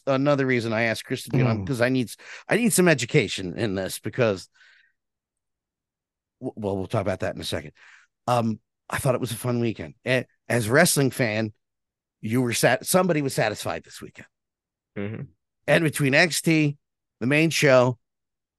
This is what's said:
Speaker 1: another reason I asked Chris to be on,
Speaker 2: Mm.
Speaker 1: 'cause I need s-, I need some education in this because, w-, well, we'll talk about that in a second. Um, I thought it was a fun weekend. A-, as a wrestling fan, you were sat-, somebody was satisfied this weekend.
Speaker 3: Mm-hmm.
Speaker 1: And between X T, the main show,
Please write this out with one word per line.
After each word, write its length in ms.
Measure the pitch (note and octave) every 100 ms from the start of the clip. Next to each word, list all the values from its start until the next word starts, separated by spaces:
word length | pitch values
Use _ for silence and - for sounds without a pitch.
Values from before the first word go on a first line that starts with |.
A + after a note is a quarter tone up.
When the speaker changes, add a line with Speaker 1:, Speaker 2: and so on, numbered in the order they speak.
| -
Speaker 1:
another 400 | C3+ C#3+ C#3+ C3
reason 260 | B2 A2+
I 120 | A2
asked 200 | A#2 A2
Chris 200 | - B2+
to 60 | -
be 120 | C3+
on, 160 | B2 G#2
Speaker 2:
Mm. 80 | F#2+
Speaker 1:
'cause 140 | A#2+
I 80 | B2
need 180 | C3 A2+
s-, 80 | - - - -
I 80 | F#3+
need 160 | A#3+
some 160 | - F3+
education 720 | C#3+ A#2+ D3+ G2 - F#2 -
in 160 | A2+
this 240 | F#2+ F#2 -
because, 500 | G#2 - A#2 F#2+ - _ _ _ _ _ _ _ _ _ _ _ _ _ _ _ _ _ _ _
w-, 140 | B2+ -
well, 200 | G#2 G2
we'll 100 | F#2
talk 160 | A2+
about 180 | F#2+ F#2
that 140 | -
in 60 | -
a 40 |
second. 280 | D#2 F2 D2+ - - - _ _ -
Um, 340 | A#2+ A2+ G#2+ _ _ -
I 100 | -
thought 160 | C#3
it 60 | A#2+
was 120 | A#2+
a 40 | A#2
fun 240 | B2 A#2+
weekend. 340 | A#2 - D#2 - A#2+
A-, 180 | B2+ - _ -
as 180 | A#2 G#2
a 40 |
wrestling 380 | C3+ F3 D3+ C3
fan, 420 | - A#2 G#2+ A2 - _ _ _ _ _ _
you 200 | G#2+ B2
were 100 | B2
sat-, 320 | G#2+ C3+ C3 -
somebody 340 | F3+ F#3 D3+
was 120 | C3+
satisfied 500 | - A2+ G#2 G2 E2
this 160 | - -
weekend. 280 | - - - _ _ _ _ _ _ -
Speaker 3:
Mm-hmm. 260 | G2+ A2 - _ _ _ -
Speaker 1:
And 180 | E3
between 300 | D#3+ - C#3
X 260 | C#3+ F3 -
T, 360 | E3+ D#3+ D3 C#3+ _ _ _ -
the 60 | A#2+
main 240 | D3 E3
show, 480 | - D3 B2+ B2 A#2+ _ _ _ _ _